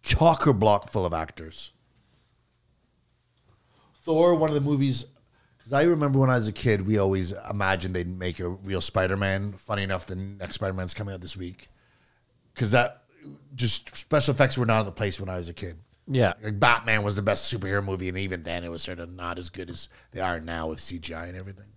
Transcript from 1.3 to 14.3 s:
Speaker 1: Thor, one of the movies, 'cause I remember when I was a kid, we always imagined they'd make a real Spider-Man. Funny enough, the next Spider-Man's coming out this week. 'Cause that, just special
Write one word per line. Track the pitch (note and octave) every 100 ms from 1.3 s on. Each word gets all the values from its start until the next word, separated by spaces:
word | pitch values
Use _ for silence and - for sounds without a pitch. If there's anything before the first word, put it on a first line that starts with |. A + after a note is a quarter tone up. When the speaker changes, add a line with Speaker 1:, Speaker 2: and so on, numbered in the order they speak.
| - D#2+ - - _ _ _ _ _ _ _ _ _ _ _ _ _ _ _ _ _ _ _ _ _ _ _
Speaker 1:
Thor, | E3+ D#3+ F3
one | E3+ D#3
of |
the | D3
movies, | C#3 C#3+ C#3 B2+ - _ _ _ _ _
'cause | A2
I | C#3
remember | E3 E3 D3 C3+
when | C3
I | B2
was | G#2+
a |
kid, | G#2 B2 G#2 F#2+
we | G#2+
always | G2 F#2+ F2+ - -
imagined | G#2 F#2+ F#2+ F2+
they'd | F2+ F2 F#2
make | F2+ E2+
a | F2
real | F#2+ G2 F#2+
Spider-Man. | - - F#2 G2 G2 G2 G2+
Funny | F#2+ - G#2
enough, | F#2+ F#2+ -
the | F#2
next | G2 G2+ F#2 -
Spider-Man's | G2 F#2 F2+
coming | - G2
out | F#2+
this | F2+ G2+
week. | F2+ F#2 - _ _ _ _ _ _ _ _
'Cause | - A2+
that, | B2 A#2+ - _ _ - C#3+ _
just | C3+ A#2+ - - -
special | - D3+ C#3